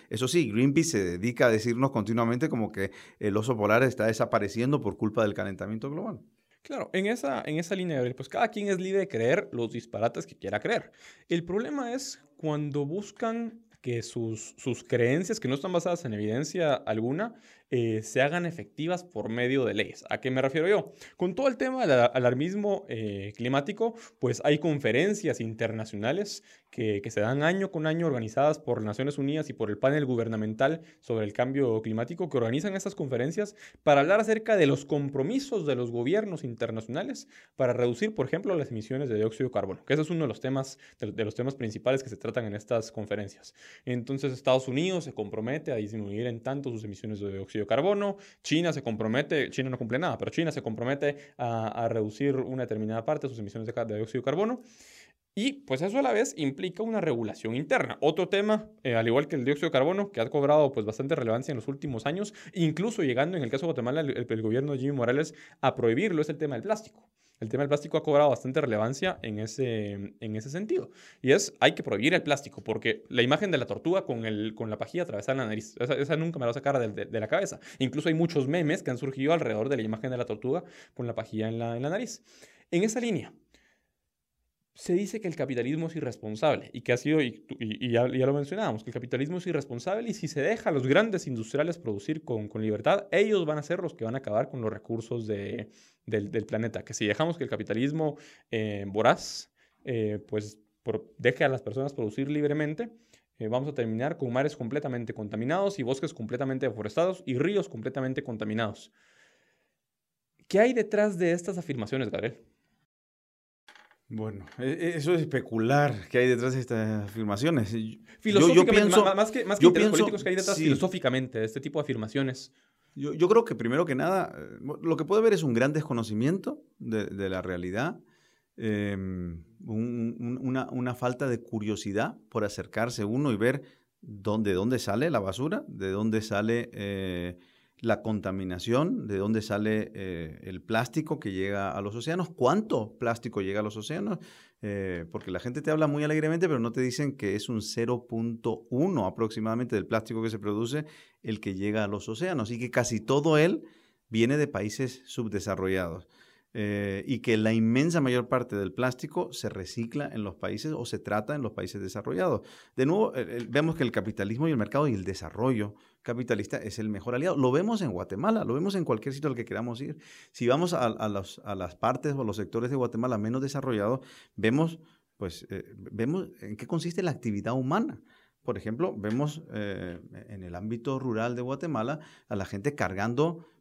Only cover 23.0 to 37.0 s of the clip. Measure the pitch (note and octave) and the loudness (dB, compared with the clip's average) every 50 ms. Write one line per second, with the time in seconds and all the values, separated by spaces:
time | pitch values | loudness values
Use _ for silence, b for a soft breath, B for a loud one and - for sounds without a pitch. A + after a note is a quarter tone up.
23 | A2 G#2+ G2+ G2 G2 G#2 G#2+ - A#2 B2 C3 C#3 C#3+ C#3+ G#3 G#3 A3+ A#3 A3+ B | -4 -4 -4 -6 -6 -8 -8 -4 -2 0 2 2 0 0 -2 0 0 -2 -2 B
24 | B B B _ - B2 A#2+ - - D3 D3+ D3+ D#3 E3+ D3+ C#3 - A#2 A2 B2+ | B B B _ 0 0 0 2 4 4 4 4 4 2 0 2 2 2 4 4
25 | E3 G3+ G#3+ G#3 G#3+ D#3+ A#2+ - A#2 A2+ A2 A2+ A#2 A2+ A2 A2 A2 G#2+ - G2+ | 4 2 2 0 0 -2 -2 -2 -4 -6 -4 -2 -2 -2 -2 -4 -6 -8 -6 -4
26 | G#2 A#2 C#3+ F#3 G#3 G#3 - - b b b b b _ - - A#2 A2 G#2 G2+ | -2 0 0 0 -2 -6 -8 -12 b b b b b _ -6 -2 0 0 0 0
27 | G2+ A#2 - - G#2 A2 B2+ C#3+ D3 D#3+ F3+ G3 G3 F#3+ - E3 D3+ D#3 D#3 E3 | -2 -4 -2 0 0 2 2 2 2 2 2 2 0 -2 -2 -2 -2 0 0 0
28 | E3+ D#3+ C#3 B2 A2+ A2 A2 - C#3 D3+ D#3 - - - A#2+ A2+ A2 G#2+ G#2+ - | 0 0 0 0 -2 -2 2 4 4 4 4 2 0 -2 -2 0 0 -2 -2 -2
29 | C3 C#3+ C#3+ - C#3 C#3 C#3+ D#3 D3 D3 A#2+ - A2+ G2+ G#2 G2+ - C3 C#3+ D#3 | -2 -2 -2 0 0 0 0 -2 -2 -4 -4 -4 -2 -2 0 2 4 4 4 4
30 | D3 B2+ B2+ A#2 A#2 A2+ A2+ G#2+ G#2+ G#2+ A2 A2 C3 C#3 D#3+ E3 E3 B B B | 2 2 2 0 0 0 -2 -2 -2 -2 0 2 2 2 2 0 -6 B B B
31 | _ - A#2+ A2 G#2+ G#2 G#2 - B2 B2+ C3+ C#3 C#3 B2 A2 A2 A2 A2 A2 A2 | _ -4 -2 -2 -2 -2 0 0 0 0 2 2 2 2 2 2 0 -2 -2 -2
32 | A#2 B2+ F3 E3+ F#3 E3 C#3 C3 A2+ A2+ A#2+ C#3+ D#3 G#3 F#3+ F#3+ - G3+ - - | -2 -4 -4 -4 -4 -2 0 2 2 2 2 0 0 -2 -4 -4 -4 -6 -6 -4
33 | E3 C3+ C3+ A#2 B2 C#3+ E3 F#3+ G#3 G#3 B B B B B B _ - D3 C#3 | -4 -2 0 0 0 0 0 -2 -2 -4 B B B B B B _ 6 8 8
34 | C#3+ D#3 G3 G#3+ A3 G#3+ A3 A3 A3 A#3 A3 G3+ E3 C#3 C#3 C#3 - - D#3+ D3 | 8 6 6 4 4 4 0 0 2 4 4 6 6 6 6 2 0 0 -2 0
35 | C#3+ C#3 C#3 C3+ C3 D#3 A#3 C4+ C4+ - B3 G#3 E3 D3 C3 A#2+ B2 A#2 A#2 A#2+ | 0 0 0 0 0 0 0 -2 -2 -2 -4 -2 0 0 0 0 0 -2 -2 -2
36 | A#2+ C3 E3+ G#3 A3 G#3 F3+ D3 - B2+ A#2 A2 B2 A#2 A2 A2+ A2 - A#2 D3+ | 0 2 2 2 0 0 -4 -6 -6 -8 -6 -4 -4 -4 -2 -4 -6 -4 -4 -4